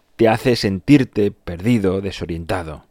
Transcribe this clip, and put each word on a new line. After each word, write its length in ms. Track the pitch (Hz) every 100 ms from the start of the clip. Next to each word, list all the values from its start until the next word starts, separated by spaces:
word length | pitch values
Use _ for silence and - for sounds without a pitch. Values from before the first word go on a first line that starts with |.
| _ -
te 120 | 113
hace 280 | 110 135 120
sentirte 760 | 107 95 - 143 127 - 101
perdido, 680 | 98 - 85 98 120 95 92
desorientado. 840 | 98 - 82 85 82 95 80 73 _